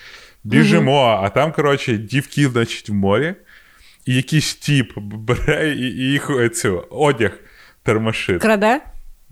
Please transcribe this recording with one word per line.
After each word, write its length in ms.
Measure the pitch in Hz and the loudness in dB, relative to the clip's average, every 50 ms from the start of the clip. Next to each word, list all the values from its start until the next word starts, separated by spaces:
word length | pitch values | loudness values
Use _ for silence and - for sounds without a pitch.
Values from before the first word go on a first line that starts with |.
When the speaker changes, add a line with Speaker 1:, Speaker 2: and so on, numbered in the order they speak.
| - - - - - - _ _ _ | -20 -20 -20 -20 -20 -20 _ _ _
Speaker 1:
Біжимо, 720 | 107 - 143 156 202 - 170 147 131 139 147 131 117 110 | 2 4 4 6 6 4 4 4 4 4 4 4 4 2
Speaker 2:
Мгм. 80 | 98 95 | 2 0
Speaker 1:
а 40 | 101 | 0
там, 240 | - 127 139 160 147 | 2 2 0 0 0
коротше, 440 | - 147 147 139 135 - - 120 | 0 0 0 0 0 0 -2 -2
дівки, 520 | 104 107 98 - 139 139 - - - 147 135 | -2 -4 -2 -4 -4 -4 -2 0 0 0 2
значить, 400 | 120 120 117 113 - - - - | 2 0 -2 -2 -4 -12 -8 -4
в 40 | 104 | -2
морі, 420 | 101 98 98 101 113 143 165 190 - _ _ - - - _ _ _ - - - _ _ | 0 2 2 2 2 0 -2 -6 -8 _ _ -20 -20 -20 _ _ _ -20 -20 -20 _ _
і 80 | - 127 | -2 0
якийсь 400 | 127 131 - - 156 - - - | 0 0 2 0 0 0 0 -8
тіп 380 | - - - 147 135 120 - - 104 | -8 -4 -2 0 0 0 -2 -6 -12
бере 720 | 104 104 104 110 110 113 123 120 - - 151 156 156 156 143 | -12 -10 -12 -10 -2 -2 -2 0 0 -2 0 0 0 -2 -2
і, 40 | - | -4
і 300 | 123 127 101 117 131 131 | -4 -6 -6 -4 -2 -2
їх, 200 | 139 143 - - | -2 -2 -2 -2
е, 180 | 143 127 120 117 | 0 0 0 0
цю, 360 | - - - 113 95 87 - - | 0 0 -2 -2 -2 -2 -6 -10
одяг 400 | - 123 151 143 139 117 110 95 - - - - - - - - _ _ _ | -4 0 0 0 2 2 0 -2 -2 -6 -20 -20 -20 -20 -20 -20 _ _ _
тормошить. 600 | - 113 110 110 110 110 - - - 95 85 - | 0 0 0 0 -2 -4 -4 -2 -2 -2 0 2
Speaker 2:
Краде? 380 | 220 220 202 196 220 247 302 - - - - - - - _ _ - | 2 2 2 2 2 0 0 -4 -12 -18 -18 -18 -18 -20 _ _ -8